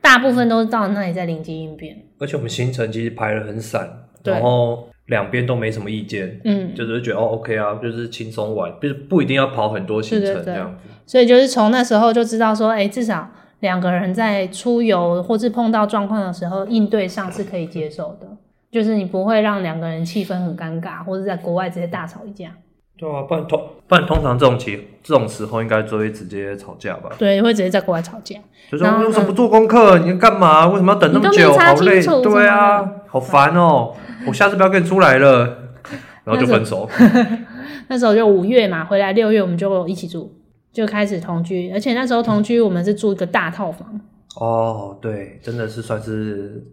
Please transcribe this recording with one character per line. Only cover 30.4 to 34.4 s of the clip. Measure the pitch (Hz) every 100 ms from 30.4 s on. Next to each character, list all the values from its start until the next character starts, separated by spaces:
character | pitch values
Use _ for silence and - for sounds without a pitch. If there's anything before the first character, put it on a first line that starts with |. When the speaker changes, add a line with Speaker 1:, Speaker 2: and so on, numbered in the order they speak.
| 175 156 165
Speaker 2:
为 | 196
什 |
么 | 185
要 | 208
等 | 156
那 | -
么 | -
久？ |
Speaker 1:
你 | 403
都 | 156
没 | -
查 | 339
清 | - - 381
楚 | 349
Speaker 2:
好 | 302
累。” |
对 | 247 208 208
啊， | 202 202 202
Speaker 1:
什 |
么 | 190
的。 | - -
Speaker 2:
好 | 131
烦 | 127 143 143
哦 | 170 175 143 117 - - - 247
，“我 |
下 | -